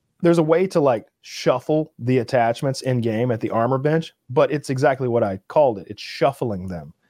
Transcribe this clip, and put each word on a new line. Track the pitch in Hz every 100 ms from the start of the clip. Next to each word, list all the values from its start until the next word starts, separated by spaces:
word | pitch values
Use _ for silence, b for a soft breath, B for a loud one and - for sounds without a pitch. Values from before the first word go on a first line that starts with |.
| _ -
There's | 175 170
a |
way | 151 165 190
to, | 175
like, | 139 113 - _
shuffle | - - 160 127 - 156 151 -
the | 120 127
attachments | 117 127 117 117 139 127
in | 131 123
game | 113 110 123
at | 113
the | 120
armor | 113 117 131
bench, | 147 160 160 _ -
but | 131 131
it's | 147 -
exactly | 131 143 135 127
what | 117
I | 107 98 _
called | 156 139 101
it. | -
It's | 104
shuffling | - - 151 - 127 95 95
them. | 85 73 - _